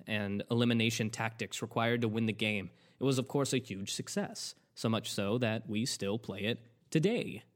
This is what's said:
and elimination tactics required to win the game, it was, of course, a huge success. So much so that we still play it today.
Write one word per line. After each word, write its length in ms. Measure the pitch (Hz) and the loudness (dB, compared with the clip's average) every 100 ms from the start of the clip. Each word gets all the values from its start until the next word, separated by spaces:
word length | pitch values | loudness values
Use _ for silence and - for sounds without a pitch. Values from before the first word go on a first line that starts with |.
| - | -4
and 360 | 107 101 101 - | -2 0 -2 0
elimination 580 | 120 120 117 113 117 110 | 4 4 4 4 2 -2
tactics 540 | - 113 113 107 - | -2 -4 -4 -6 -6
required 380 | 110 120 117 120 | -4 0 2 2
to 60 | 117 | 2
win 180 | 113 110 | 2 0
the 60 | |
game, 380 | 107 107 104 90 - - - | 2 0 0 -4 -12 -16 -2
it 60 | |
was, 140 | 131 131 | 2 2
of 100 | 120 | 0
course, 240 | 143 135 | 0 2
a 40 | 135 | 0
huge 340 | - 98 98 | -2 -8 -6
success. 600 | - - 202 202 214 - - _ | -6 -4 -4 -4 -6 -12 -12 _
So 140 | - 226 | -4 0
much 220 | 214 - | 0 0
so 280 | - 101 120 | -2 0 2
that 300 | 117 110 110 | 2 0 -2
we 180 | 107 117 | -2 -2
still 320 | - 98 113 | -2 -2 -2
play 220 | - 98 | -4 -4
it 180 | 104 117 - _ - | -2 -2 -8 _ 0
today. 540 | 160 175 233 - - - | 2 2 2 -4 -8 -14